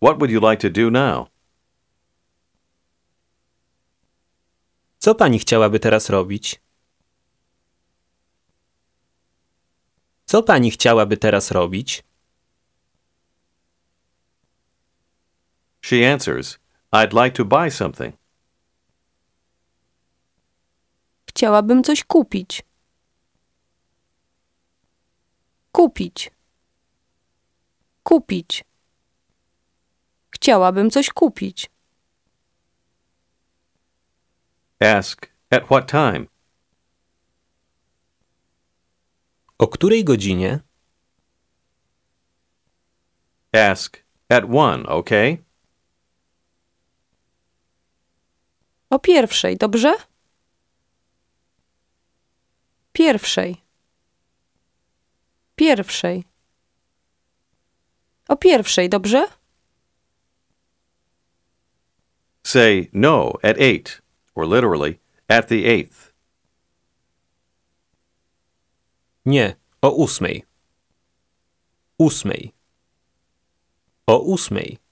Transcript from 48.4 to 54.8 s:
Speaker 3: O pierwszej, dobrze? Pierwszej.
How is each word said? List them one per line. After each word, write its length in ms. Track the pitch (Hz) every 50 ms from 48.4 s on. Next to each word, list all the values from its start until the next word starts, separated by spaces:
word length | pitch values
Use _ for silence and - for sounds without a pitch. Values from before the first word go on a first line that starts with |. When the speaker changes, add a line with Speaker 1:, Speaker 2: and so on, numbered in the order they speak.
| _ _ _ _ _ _ _ _ _ -
Speaker 3:
O 100 | 262 269
pierwszej, 580 | - 370 349 285 226 - - - - 185 185
dobrze? 360 | 185 214 208 208 226 254 302 392 - - _ _ _ _ _ _ _ _ _ _ _ _ _ _ _ _ _ _ _ _ _ _ _ _ _ _ _ _ _ _ _ _ _ _ _ _ _ _ _ _ _ _ _ _ _ _ _ _ _ _ _ _ _ _ _ _ _ -
Pierwszej. 680 | - 330 302 226 202 - - - 185 185 180 180 - _ _ _ _ _ _ _ _ _ _ _ _ _ _ _ _ _ _ _ _ _ _ _ _